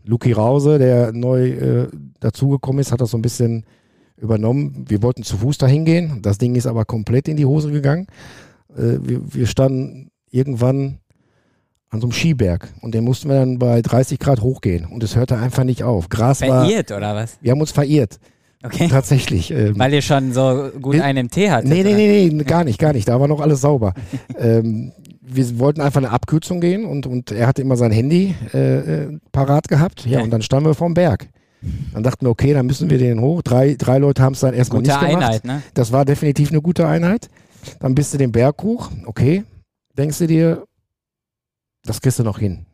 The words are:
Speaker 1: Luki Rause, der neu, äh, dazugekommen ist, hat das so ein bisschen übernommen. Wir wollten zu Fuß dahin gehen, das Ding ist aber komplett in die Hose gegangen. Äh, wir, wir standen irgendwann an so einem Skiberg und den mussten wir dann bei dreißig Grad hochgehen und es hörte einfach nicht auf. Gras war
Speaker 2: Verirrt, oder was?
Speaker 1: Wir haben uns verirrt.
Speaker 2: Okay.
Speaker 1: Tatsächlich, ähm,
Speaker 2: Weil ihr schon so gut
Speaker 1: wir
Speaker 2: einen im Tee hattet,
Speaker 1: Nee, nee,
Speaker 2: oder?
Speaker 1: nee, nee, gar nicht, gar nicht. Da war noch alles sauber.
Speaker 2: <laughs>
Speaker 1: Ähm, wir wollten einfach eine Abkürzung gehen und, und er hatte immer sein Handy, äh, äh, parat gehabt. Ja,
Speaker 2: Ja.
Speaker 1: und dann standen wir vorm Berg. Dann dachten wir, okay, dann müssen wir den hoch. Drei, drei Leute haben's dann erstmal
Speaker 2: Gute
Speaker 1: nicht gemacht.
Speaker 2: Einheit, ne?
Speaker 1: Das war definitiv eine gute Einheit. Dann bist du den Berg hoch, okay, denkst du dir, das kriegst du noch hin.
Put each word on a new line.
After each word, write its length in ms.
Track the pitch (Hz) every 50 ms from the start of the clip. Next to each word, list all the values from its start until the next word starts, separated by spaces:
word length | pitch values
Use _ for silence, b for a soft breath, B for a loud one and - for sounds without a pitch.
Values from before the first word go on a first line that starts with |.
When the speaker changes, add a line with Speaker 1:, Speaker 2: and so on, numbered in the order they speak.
| -
Speaker 1:
Luki 260 | 101 113 117 - 127
Rause, 460 | 117 107 107 117 131 143 139 147 151 147
der 320 | 131 127 123 120 120 113 110
neu, 340 | 117 120 127 127 127 127 127
äh, 380 | 131 127 135 131 123 120 127 - - 76 69 65 - _
dazugekommen 600 | - - - - 135 139 139 135 - 135 135 139
ist, 120 | 139 -
hat 100 | 123 117
das 100 | 123 113
so 60 | - 117
ein 40 |
bisschen 440 | 110 120 - - 123 117 117 113 110 b b b b b b b b b b _
übernommen. 680 | - 107 113 107 107 113 123 143 147 139 135 135 131 -
Wir 140 | 104 104
wollten 220 | 107 123 127 - 113
zu 140 | - - 95
Fuß 200 | 107 135 147 -
dahin 260 | 135 131 135 151 160
gehen, 380 | 160 165 170 175 160 143 110
das 160 | 92 104 101 101
Ding 180 | 123 123 123
ist 120 | 123 117 127
aber 180 | 117 113 107
komplett 420 | - 120 113 104 - 113 131 139 -
in 100 | 156 151
die 80 | 147
Hose 260 | 131 143 156 151 151
gegangen. 360 | 147 147 139 139 147 175 190 B B B B B B B B B B B B _
Äh, 300 | - - - 117 117 135
wir, 320 | - 131 123 120 - - -
wir 140 | 135 123 104
standen 640 | - - 131 135 135 127 135 143 - 131 135 - _ _ _ _
irgendwann 720 | - 127 135 143 131 113 120 127 131 139 139 139 135 - _ _ _ _ _ _ _ _ _ _ _ _ _ _ _ _ _ _
an 100 | - 113
so 60 | 113 120
einem 60 | 117
Skiberg 580 | - - 165 156 123 110 90 85 87 - - - -
und 120 | - 113 113
den 100 | 113 113
mussten 240 | 120 127 - - 147
wir 80 | 139 135
dann 200 | 131 127 127 123
bei 220 | 127 123 120 117
dreißig 380 | 113 - - 117 131 - 147 -
Grad 220 | - 143 139 117
hochgehen 440 | 104 127 131 - - 101 90 85 82
und 180 | 85 - 123 110
es 120 | 104 -
hörte 220 | 117 127 123 131 110
einfach 260 | 113 127 123 - 127
nicht 200 | 127 127 - -
auf. 240 | 120 120 98 82 85
Gras 320 | - 110 110 127 135 -
war 240 | - 135 131 127 127
Speaker 2:
Verirrt, 260 | - - - - -
oder 240 | 104 101 101 104 104
was? 220 | 104 113 113 - -
Speaker 1:
Wir 100 | - 117
haben 100 | 127 147
uns 100 | 156 151
verirrt. 480 | - 143 143 135 151 151 123 - - b b b b b b b b b -
Speaker 2:
Okay. 240 | 120 - - 131 123
Speaker 1:
Tatsächlich, 600 | 127 135 131 - 147 131 - - 113 95 82 -
ähm, 280 | 165 131 107 104 104 101
Speaker 2:
Weil 120 | 127 135
ihr 120 | 143 147 135
schon 300 | - 151 135 135 131 120
so 360 | 127 135 131 127 135 143 135 - 143
gut 140 | 131 135 139
Speaker 1:
wir 100 | 156 170
Speaker 2:
einen 140 | 139 135 135
im 140 | 127 117
Tee 180 | - 165 202 208
hattet, 180 | 156 117 110 131
Speaker 1:
Nee, 140 | 151 180
nee, 80 | 190 202
Speaker 2:
oder? 80 | 208 208
Speaker 1:
nee, 320 | 214 208 208 208 190 170
nee, 120 | 151 151 147
gar 200 | - 165 170 175
nicht, 160 | 147 117 -
gar 140 | 165 151 147
nicht. 140 | 127 104 -
Da 100 | 120 123
war 80 | 139 143
noch 120 | 151 147
alles 200 | 147 156 151 131
sauber. 340 | 123 147 151 131 113 98 92 B 110 B B
Speaker 2:
<laughs> 220 | 131 B - - -
Speaker 1:
Ähm, 540 | - 117 113 113 113 113 110 107 127 127 - - - - - - -
wir 360 | 127 127 131 131 120 120 117
wollten 220 | 127 143 147 160
einfach 180 | 143 143 131 147
eine 100 | 131 123
Abkürzung 480 | 107 120 - - - 156 - - 180 175
gehen 240 | 170 175 180 202 226
und, 220 | - 143 143 131 135
und 240 | 123 123 123 -
er 160 | 104 104 117 117
hatte 140 | 135 -
immer 160 | 131 135 131 120
sein 140 | 120 113
Handy, 440 | 107 113 120 139 160 180 190 196 170 - 120 104 -
äh, 500 | 135 135 131 131 139 143 151 156 156 147
äh, 160 | 139 151 156 - _
parat 360 | - 135 135 135 143 151 - -
gehabt. 360 | 143 139 156 196 - - -
Ja, 140 | 120 127 131
Speaker 2:
Ja. 40 | 113
Speaker 1:
und 60 | 110
dann 100 | 117 113
standen 260 | 107 - 135 135 151 156
wir 60 | 151
vorm 200 | - 170 175 165
Berg. 360 | 175 180 160 110 - - - B B B B B B B B B B - - -
Dann 100 | 107 107
dachten 220 | 127 - - 135
wir, 40 | 127
okay, 220 | 113 - - 139 147
dann 120 | 143 123
müssen 240 | 127 131 - 165 170
wir 80 | 147 131
den 240 | 127 123 120 110
hoch. 200 | 117 139 170 175
Drei, 340 | - - 120 123 135 143 147
drei 220 | - - 127 127 139
Leute 260 | 139 143 135 - 131
haben's 180 | 131 135 -
dann 120 | - 131 120
erstmal 280 | 120 123 113 120 110
Speaker 2:
Gute 100 | 113 139
Speaker 1:
nicht 80 | 143 139
gemacht. 240 | 156 - 160 175 147
Speaker 2:
Einheit, 220 | 117 113 110 -
ne? 160 | 120 131 147 143 - -
Speaker 1:
Das 180 | - 123 110
war 140 | 117 135 143
definitiv 440 | 135 143 - - 151 135 - 147 143
eine 120 | 165 156
gute 260 | 147 170 180 - 170 156
Einheit. 420 | 156 165 170 175 208 240 - B B B B B B B B B B -
Dann 160 | - 131 131
bist 180 | 143 143 - -
du 40 | 139
den 140 | 139 123
Berg 300 | 107 117 123 139 147 - -
hoch, 260 | 208 233 254 - - - 120 -
okay, 380 | - 98 - 113 131 165 196 220 - - - - _ _ _ _ _ _ -
denkst 200 | 139 151 147 -
du 100 | 170 160
dir, 380 | 160 160 165 165 165 - - - _ _ _ _ _ _ _ _ _ _ _ _ _ _ _ _ _ _ _ _ _ _ -
das 180 | - 107 -
kriegst 180 | - 135 123 -
du 40 | 120
noch 160 | 113 98 -
hin. 260 | 107 98 87 76 76 -